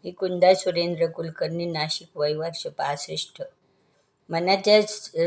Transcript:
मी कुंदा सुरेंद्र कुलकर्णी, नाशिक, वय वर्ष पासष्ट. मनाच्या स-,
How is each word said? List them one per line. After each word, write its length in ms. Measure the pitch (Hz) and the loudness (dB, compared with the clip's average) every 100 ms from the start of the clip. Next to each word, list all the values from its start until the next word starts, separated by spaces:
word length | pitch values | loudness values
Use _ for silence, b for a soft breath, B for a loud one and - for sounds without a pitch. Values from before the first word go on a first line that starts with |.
मी 80 | 180 | -12
कुंदा 420 | 180 190 180 180 | -6 -4 4 6
सुरेंद्र 520 | 185 185 170 170 165 165 | 6 4 0 -2 0 -2
कुलकर्णी, 600 | 160 165 160 175 165 170 | -2 -10 -6 -4 -4 -4
नाशिक, 420 | 160 156 - 165 - | -4 -4 -6 -8 -4
वय 180 | 147 | -2
वर्ष 340 | 156 165 165 160 | -2 -6 -8 -12
पासष्ट. 760 | 151 143 147 - 156 - - 135 _ _ _ _ _ _ _ _ | -6 -4 -4 -6 -8 -8 -12 -16 _ _ _ _ _ _ _ _
मनाच्या 520 | 165 180 196 202 214 | -2 0 2 6 6
स-, 300 | 208 - - - | 4 -6 -8 0